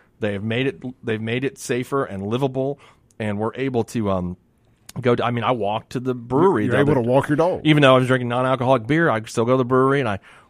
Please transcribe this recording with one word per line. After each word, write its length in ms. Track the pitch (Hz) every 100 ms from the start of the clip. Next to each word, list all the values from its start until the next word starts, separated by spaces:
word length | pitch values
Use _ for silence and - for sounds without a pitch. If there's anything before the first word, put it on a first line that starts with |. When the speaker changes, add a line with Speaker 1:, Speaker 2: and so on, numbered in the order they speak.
| _ _
Speaker 1:
They 140 | 107
have 100 | 101
made 240 | 110 113 135
it, 360 | 82 127 -
they've 160 | 123 110
made 220 | 113 120
it 140 | 135 -
safer 460 | - 123 123 139
and 200 | 95 98
livable, 540 | 101 120 139 131 135 143 - _ _ _
and 180 | 107 101
we're 160 | 110 120
able 260 | 135 123
to, 260 | 107 120 104
um, 240 | 95 90 90 _ _ _ _ - -
go 140 | 120
to, 100 | 120
I 80 | 110
mean, 100 | 120
I 60 | 110
walked 400 | 127 98 110 -
to 80 | 131
the 140 | 127
brewery 500 | 123 120 131 185 131 104
Speaker 2:
You're 80 |
Speaker 1:
the 40 | 123
Speaker 2:
able 120 | 143
Speaker 1:
other 100 | 139
Speaker 2:
to 60 | 117
walk 200 | 135 -
your 80 | 147
dog. 260 | 170 170
Speaker 1:
Even 180 | 156 151
though 120 | 139
I 40 | 131
was 80 | 127
drinking 220 | 127 120
non-alcoholic 580 | 120 131 131 123 131 110
beer, 240 | 156 165
I 100 | 110
still 200 | 110 -
go 80 | 113
to 40 | 131
the 60 |
brewery, 340 | 123 127 135 139
and 80 | 120
I 120 | 98 - -